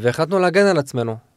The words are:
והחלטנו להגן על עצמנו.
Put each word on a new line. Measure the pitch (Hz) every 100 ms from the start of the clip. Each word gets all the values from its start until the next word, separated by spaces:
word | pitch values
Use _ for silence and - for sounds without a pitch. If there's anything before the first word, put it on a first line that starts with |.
והחלטנו | 120 120 160 190
להגן | 180 185 202
על | 165
עצמנו. | 135 127 117 110 _